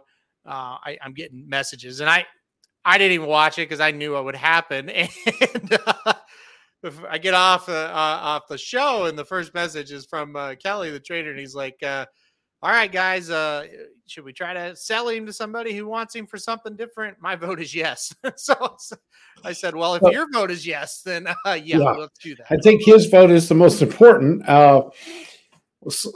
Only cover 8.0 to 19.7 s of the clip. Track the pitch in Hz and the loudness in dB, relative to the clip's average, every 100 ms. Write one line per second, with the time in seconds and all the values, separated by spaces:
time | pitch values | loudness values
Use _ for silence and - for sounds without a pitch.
8 | 156 165 156 147 - 139 - 247 285 226 | -4 -4 -6 -8 -10 -16 -8 -4 -4 -4
9 | 170 151 139 185 160 175 170 151 139 143 | -6 -8 -10 -10 -10 -10 -10 -10 -16 -18
10 | 139 160 147 147 139 131 196 208 165 143 | -14 -12 -12 -12 -12 -10 -10 -8 -10 -12
11 | - 170 151 139 135 139 135 135 143 139 | -12 -12 -12 -14 -16 -12 -12 -10 -10 -8
12 | 131 _ _ _ _ _ 170 233 208 180 | -12 _ _ _ _ _ -2 -2 -2 -4
13 | 185 185 170 160 156 147 160 - - _ | -4 -4 -6 -6 -4 -6 -12 -20 -20 _
14 | - - 135 131 175 180 175 175 - 220 | -20 -20 -20 -14 -12 -10 -12 -12 -8 -6
15 | 240 226 214 202 214 233 226 208 214 226 | -6 -8 -10 -12 -12 -10 -10 -10 -10 -10
16 | 220 233 208 202 - 226 220 214 233 220 | -10 -14 -16 -14 -10 -10 -12 -14 -14 -12
17 | 214 - 175 175 170 170 156 165 160 120 | -12 -10 -10 -8 -8 -10 -10 -6 -6 -6
18 | - - 262 - - 285 247 - - - | -12 -12 -12 -8 -2 -2 -4 -10 -20 -20
19 | _ _ _ _ 180 170 180 | _ _ _ _ -14 -10 -8